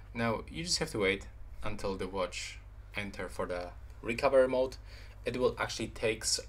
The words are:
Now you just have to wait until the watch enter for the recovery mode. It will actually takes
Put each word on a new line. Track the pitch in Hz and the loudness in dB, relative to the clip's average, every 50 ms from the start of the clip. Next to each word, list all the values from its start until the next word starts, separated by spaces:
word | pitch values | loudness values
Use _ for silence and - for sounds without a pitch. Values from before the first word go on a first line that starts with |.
| - - - | -12 -8 -4
Now | 117 117 117 110 - - - | 0 0 2 2 0 -2 -6
you | - 160 165 | -6 -4 -2
just | 180 - - | 0 0 0
have | 165 156 | 0 0
to | - 113 | 2 4
wait | 98 95 98 98 - - - - - - - - - | 4 4 4 2 0 -6 -10 -10 -10 -10 -8 -4 -4
until | 110 107 101 - 101 95 | -2 -2 -2 -2 -2 -2
the | 92 98 | -2 -4
watch | 90 92 98 90 90 - - - - - - - - - - - - - | -2 0 0 0 0 -2 -4 -8 -8 -8 -10 -12 -14 -14 -14 -14 -10 -6
enter | 104 104 98 - - 92 87 | -6 -4 -4 -4 -6 -6 -4
for | - - 95 | -4 -2 -2
the | 87 90 87 87 90 - - - - - - - | -2 -2 -2 -4 -6 -8 -10 -12 -12 -12 -6 -4
recovery | 107 117 117 143 135 135 131 131 | -2 0 2 4 6 8 8 8
mode. | 127 131 127 131 131 - - - - - - - - - - - | 8 6 4 2 2 0 -6 -12 -12 -12 -12 -12 -14 -14 -8 -4
It | 127 117 123 | -2 2 4
will | 123 113 117 - | 4 4 4 2
actually | 113 113 - - 113 110 | -2 -2 -2 -2 -4 -4
takes | - - - 110 110 - - - - - - | -2 0 2 2 2 2 0 0 0 0 0